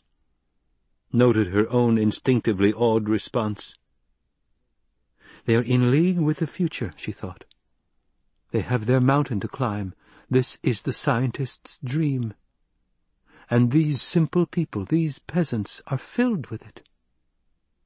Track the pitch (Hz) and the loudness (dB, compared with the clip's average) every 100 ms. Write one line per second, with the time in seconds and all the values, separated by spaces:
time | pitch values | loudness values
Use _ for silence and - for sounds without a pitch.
0 | _ _ _ _ _ _ _ _ _ _ | _ _ _ _ _ _ _ _ _ _
1 | _ 117 123 110 98 98 110 123 120 113 | _ 2 4 4 2 0 2 2 2 2
2 | 107 101 - 123 113 98 101 107 117 113 | 2 0 0 0 0 2 2 2 2 2
3 | 107 107 - 127 107 104 - - _ _ | 0 -2 -2 -4 -4 -6 -12 -20 _ _
4 | _ _ _ _ _ _ _ _ _ _ | _ _ _ _ _ _ _ _ _ _
5 | _ _ - - - 117 120 123 123 139 | _ _ -20 -8 0 2 4 2 4 4
6 | 180 175 151 151 156 - 175 - 104 - | 2 2 0 0 -4 -2 -4 -4 -8 -8
7 | - 101 95 - - _ _ _ _ _ | -10 -8 -10 -12 -20 _ _ _ _ _
8 | _ _ _ _ _ 113 92 120 107 131 | _ _ _ _ _ -4 -2 -2 2 4
9 | 127 139 143 107 101 - 123 104 104 - | 4 2 0 -4 -6 -4 -4 -4 -8 -10
10 | _ - _ 127 127 - - 113 - - | _ -20 _ 0 0 -2 -4 -2 -4 -4
11 | - 113 127 - 135 - - - 123 143 | -2 0 0 -4 -8 -10 -16 -12 -6 -2
12 | 156 131 117 - _ _ _ _ _ _ | -2 -2 -4 -8 _ _ _ _ _ _
13 | _ _ _ - - 120 120 143 151 139 | _ _ _ -20 -2 2 4 4 2 -2
14 | - 175 156 180 170 - 160 107 95 165 | 0 0 0 0 -2 -2 -4 -6 -2 0
15 | 160 135 - 170 165 117 101 - - 131 | 0 -4 -6 -4 -2 -2 -6 -10 -6 -6
16 | - - 247 208 117 110 - - - _ | -4 -2 0 0 -6 -12 -14 -20 -20 _
17 | _ _ _ _ _ _ _ _ | _ _ _ _ _ _ _ _